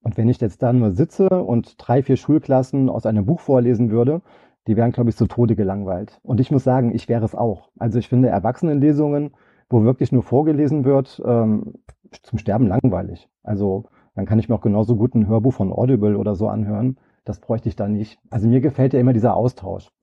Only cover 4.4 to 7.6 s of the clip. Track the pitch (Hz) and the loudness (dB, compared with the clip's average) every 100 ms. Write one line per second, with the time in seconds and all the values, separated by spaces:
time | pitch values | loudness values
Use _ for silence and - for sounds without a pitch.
4.4 | _ _ - 107 117 120 120 - 107 - | _ _ -4 0 0 0 -2 0 -2 0
5.4 | 120 107 98 98 98 90 107 _ - 117 | 2 2 0 -2 -6 -6 -8 _ -4 -2
6.4 | 127 143 131 127 120 113 - 117 107 - | 2 0 2 2 0 -2 -2 -2 -2 -2
7.4 | 117 95 | -4 -4